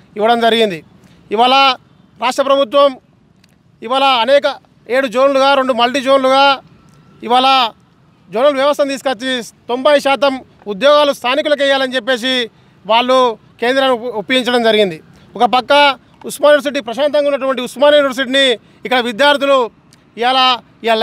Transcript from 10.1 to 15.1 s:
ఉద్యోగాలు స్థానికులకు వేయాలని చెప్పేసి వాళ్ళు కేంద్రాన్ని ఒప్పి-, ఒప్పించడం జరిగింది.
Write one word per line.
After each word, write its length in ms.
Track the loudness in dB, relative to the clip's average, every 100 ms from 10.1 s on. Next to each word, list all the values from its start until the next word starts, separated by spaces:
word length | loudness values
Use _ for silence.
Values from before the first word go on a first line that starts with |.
| 0 -2 -2 -10 _ -12
ఉద్యోగాలు 400 | -2 2 4 2 -2
స్థానికులకు 440 | -4 -4 -2 -2
వేయాలని 300 | 0 0 -2 -4
చెప్పేసి 360 | -4 -4 -2 -4 -6 _ _ _ -2
వాళ్ళు 280 | 0 2 2 0 -4 _ _
కేంద్రాన్ని 340 | -2 0 0 -2
ఒప్పి-, 180 | -4 -8
ఒప్పించడం 420 | -2 -2 0 0 2
జరిగింది. 300 | 2 0 -4 -16